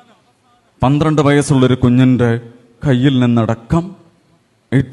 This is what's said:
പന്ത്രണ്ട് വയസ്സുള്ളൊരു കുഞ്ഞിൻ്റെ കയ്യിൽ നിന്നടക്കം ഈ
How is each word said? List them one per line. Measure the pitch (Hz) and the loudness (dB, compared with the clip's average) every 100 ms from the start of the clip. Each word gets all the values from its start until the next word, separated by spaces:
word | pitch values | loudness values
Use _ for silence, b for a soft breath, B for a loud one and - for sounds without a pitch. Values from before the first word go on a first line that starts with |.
| _ _ _ _ _ _ _ _ | _ _ _ _ _ _ _ _
പന്ത്രണ്ട് | 127 147 156 151 143 | -2 0 0 0 2
വയസ്സുള്ളൊരു | 143 139 139 127 127 | 0 0 2 2 2
കുഞ്ഞിൻ്റെ | 123 123 127 123 120 117 - - _ _ 151 | 2 2 2 2 0 -4 -8 -20 _ _ -4
കയ്യിൽ | 127 139 127 | -2 0 0
നിന്നടക്കം | 123 117 110 113 - 165 180 - _ _ _ _ _ _ _ | 0 0 -2 -6 -4 -4 -4 -14 _ _ _ _ _ _ _
ഈ | 127 131 | -4 -4